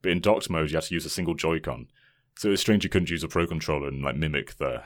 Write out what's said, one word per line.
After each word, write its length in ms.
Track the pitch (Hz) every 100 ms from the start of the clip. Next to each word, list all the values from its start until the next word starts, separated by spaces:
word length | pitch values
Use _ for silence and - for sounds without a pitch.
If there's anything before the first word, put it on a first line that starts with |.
but 100 | 92
in 80 | 90
docked 280 | 104 110 -
mode 200 | 82 76
you 60 | 78
had 80 | -
to 80 |
use 120 | 85 76
a 40 |
single 240 | - 85
Joy-Con. 540 | 80 80 80 78 64 - _ _ _ _ -
So 140 | 104
it's 100 | 98
strange 240 | - 104 92
you 40 |
couldn't 200 | 95 85
use 120 | 82
a 40 | 78
Pro 180 | 87 85
Controller 420 | 80 - 76 71
and, 120 | 67
like, 140 | 69 67
mimic 400 | 80 71 - -
the 220 | 69 60